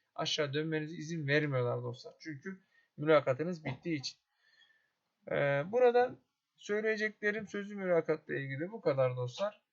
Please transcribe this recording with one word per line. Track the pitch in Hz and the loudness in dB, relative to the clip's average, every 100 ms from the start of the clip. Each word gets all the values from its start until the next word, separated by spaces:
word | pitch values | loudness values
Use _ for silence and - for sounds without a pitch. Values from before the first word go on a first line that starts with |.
| _ - | _ -8
Aşağı | 156 - 143 | -4 -2 -2
dönmenize | 147 160 156 151 165 | -2 -2 -4 -4 -8
izin | 156 165 139 | -8 -4 0
vermiyorlar | 147 151 127 120 123 | 2 2 0 0 -2
dostlar. | 120 117 - - | -6 -10 -14 -16
Çünkü | 160 139 190 190 _ _ _ - | -14 -12 -12 -14 _ _ _ -2
mülakatınız | 151 151 139 131 170 165 147 | 6 6 6 0 -2 -4 -8
bittiği | 127 170 147 | -8 -4 -4
için. | - - _ _ _ _ _ _ _ _ _ _ - | -6 -12 _ _ _ _ _ _ _ _ _ _ -4
Ee, | 151 143 139 170 | 0 2 0 0
buradan | 240 247 240 254 254 _ _ _ _ | 4 6 6 4 -2 _ _ _ _
söyleyeceklerim | - 208 220 214 214 - 208 214 208 | -4 -2 0 0 -2 -2 -2 -2 -4
sözlü | 202 202 202 | -8 -8 -4
mülakatla | 185 165 160 160 - 139 | 2 2 2 -2 -4 -6
ilgili | 139 135 180 | -4 -6 -6
bu | 220 | -2
kadar | 160 135 127 127 | 0 2 2 0
dostlar. | 123 - 208 - _ | -6 -4 -4 -6 _